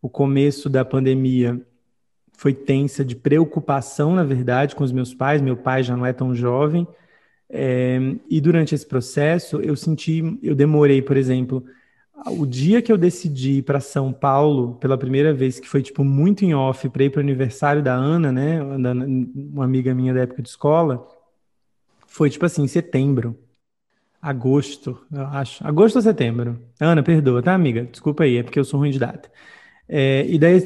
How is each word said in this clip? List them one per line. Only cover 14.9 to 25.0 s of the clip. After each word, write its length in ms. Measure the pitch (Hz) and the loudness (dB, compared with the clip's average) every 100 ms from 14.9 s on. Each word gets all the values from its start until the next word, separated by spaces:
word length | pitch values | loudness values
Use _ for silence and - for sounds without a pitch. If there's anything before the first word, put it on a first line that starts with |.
| 135 | -2
primeira 360 | 131 135 151 | -2 0 0
vez, 260 | 139 131 127 | 2 -2 -4
que 80 | - | -4
foi, 140 | 139 | -4
tipo, 220 | 131 - | -4 -2
muito 400 | 139 139 165 202 | 0 2 2 2
em 100 | 196 147 | 2 2
off, 320 | 135 131 135 | 0 -2 -6
pra 140 | 135 | 0
ir 60 | 139 | 0
pro 120 | 139 | 0
aniversário 600 | 143 131 131 - 147 147 | -2 -2 -4 -2 0 0
da 100 | 139 | 0
Ana, 380 | 127 135 165 156 | 0 0 0 0
né, 280 | 127 143 165 139 139 | 0 -2 -2 -4 -4
da, 140 | 127 | -2
uma 720 | 123 135 131 120 135 143 143 131 | -2 -2 -4 -4 -8 -12 -4 -2
amiga 280 | 131 127 | 0 0
minha 200 | 127 127 | 0 0
da 80 | 127 | 0
época 200 | 123 - | -2 -6
de 80 | 113 | -14
escola, 580 | - 147 160 165 123 - _ _ _ _ _ _ _ _ _ _ | -4 0 2 2 -2 -10 _ _ _ _ _ _ _ _ _ _
foi, 220 | - 151 | -2 -2
tipo 160 | 135 175 | 0 -2
assim, 180 | 160 | 0
em 40 | 139 | -2
setembro. 720 | 175 170 131 135 131 117 120 _ _ _ _ _ _ _ _ 151 | -2 -2 -2 0 0 -2 -10 _ _ _ _ _ _ _ _ -8
Agosto, 680 | 135 127 139 - - - - | -4 0 0 0 -10 -14 -14